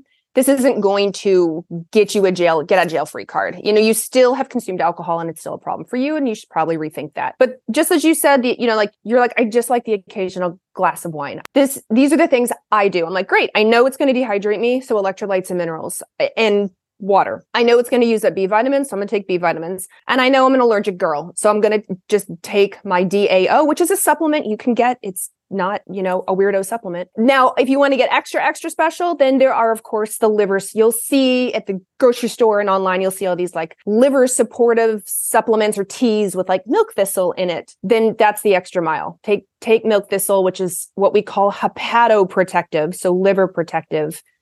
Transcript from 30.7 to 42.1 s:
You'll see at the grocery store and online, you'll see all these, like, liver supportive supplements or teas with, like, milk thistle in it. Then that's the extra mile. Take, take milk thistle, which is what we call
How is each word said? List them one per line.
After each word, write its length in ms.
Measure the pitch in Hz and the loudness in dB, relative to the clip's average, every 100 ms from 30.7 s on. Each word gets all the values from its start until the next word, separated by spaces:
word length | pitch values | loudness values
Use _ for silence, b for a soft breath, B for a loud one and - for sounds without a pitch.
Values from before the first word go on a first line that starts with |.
You'll 180 | 214 220 | 0 2
see 640 | 233 - 277 262 254 247 | 0 0 2 2 2 0
at 100 | 220 - | -4 -6
the 140 | 190 _ - | -10 _ 0
grocery 300 | 254 240 233 | 2 2 -4
store 320 | - 226 208 | 0 2 2
and 80 | 208 | 0
online, 320 | 190 190 185 | 0 0 0
you'll 100 | 190 | -2
see 160 | 185 190 | -2 -4
all 80 | |
these, 200 | 175 180 | -2 -4
like, 200 | 165 160 - 202 | -6 -10 -10 -2
liver 400 | 214 277 269 254 | 2 4 4 2
supportive 800 | - 220 - 233 226 226 214 - | 2 -4 0 2 2 0 -2 -6
supplements 720 | - - 226 226 220 214 208 | -10 -2 -2 0 0 0 -2
or 60 | |
teas 520 | 196 - 240 214 202 180 | -6 -2 0 0 -2 -4
with, 140 | 185 | -2
like, 160 | 190 208 | -4 0
milk 260 | 359 427 | 0 0
thistle 400 | - 190 - 180 | -2 -2 0 -2
in 160 | - 180 | -2 -4
it. 260 | 165 - - | -4 -8 -10
Then 320 | 190 226 226 214 | 0 2 2 2
that's 240 | 214 208 | 2 2
the 120 | 214 | 2
extra 280 | 185 180 185 | 0 0 -4
mile. 360 | 165 151 78 170 | -2 -4 -6 -10
Take, 240 | - 202 _ _ | -4 -4 _ _
take 240 | 233 226 220 | 0 2 2
milk 240 | 208 196 | 0 0
thistle, 340 | 196 - 196 | -4 0 0
which 160 | 185 185 | 0 -2
is 300 | 185 - - - | -6 -6 -12 0
what 180 | 196 | 2
we 80 | 208 | 2
call 280 | 208 - 202 196 202 - - 233 233 | -2 0 0 0 -6 -6 -2 2 4